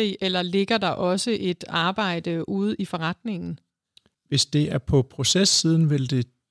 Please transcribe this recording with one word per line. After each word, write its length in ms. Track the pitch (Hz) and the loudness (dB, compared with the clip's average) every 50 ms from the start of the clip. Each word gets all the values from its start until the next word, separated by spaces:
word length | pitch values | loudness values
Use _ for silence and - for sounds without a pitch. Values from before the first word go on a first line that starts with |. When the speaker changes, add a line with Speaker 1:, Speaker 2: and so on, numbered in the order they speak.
| 220 202 185 - | 0 0 -2 -2
Speaker 1:
eller 220 | 190 185 185 180 180 | -2 -2 0 -2 -2
ligger 360 | 180 180 196 196 - 233 214 | 0 0 0 2 2 0 0
der 100 | 196 170 | 0 -2
også 480 | - - - 180 185 190 - 247 220 - | -2 0 0 0 0 0 0 -2 -2 -2
et 240 | - 180 175 - - - | -2 -2 -4 -4 -8 -6
arbejde 800 | 165 170 165 180 196 - 208 185 170 170 165 175 165 165 - - | -2 -2 0 0 -2 -2 -2 -2 -2 -4 -4 -4 -4 -4 -4 -2
ude 280 | 202 196 202 214 220 - | -2 -2 -2 -2 -2 -4
i 60 | 196 | -4
forretningen? 760 | - - 165 160 165 185 - - 226 202 170 175 175 160 - _ _ _ _ _ _ _ - _ _ _ _ _ _ | -6 -4 -4 -4 -4 -6 -6 -6 -8 -6 -6 -6 -8 -10 -10 _ _ _ _ _ _ _ -20 _ _ _ _ _ _
Speaker 2:
Hvis 180 | 143 131 - | 0 0 0
det 260 | - - 147 151 - - | 0 0 0 0 0 -2
er 60 | 135 | -4
på 240 | - - 143 135 127 | 0 2 2 2 2
processiden, 880 | - - - 127 - - 180 196 - - - - 160 165 160 165 147 | 2 -4 -4 -2 0 2 2 4 4 2 2 2 4 4 4 4 4
vil 200 | 147 139 131 123 | 2 0 0 0
det 160 | 135 127 117 - _ _ _ _ | 0 -2 -2 -2 _ _ _ _